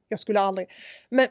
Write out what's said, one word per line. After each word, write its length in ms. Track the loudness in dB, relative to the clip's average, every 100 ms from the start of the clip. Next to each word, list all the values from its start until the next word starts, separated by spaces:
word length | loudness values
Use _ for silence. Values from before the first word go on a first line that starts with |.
| _
jag 120 | -6
skulle 200 | 0 0
aldrig. 280 | 0 -2 -8 -12 -18 -20 -2
Men, 180 | 2 4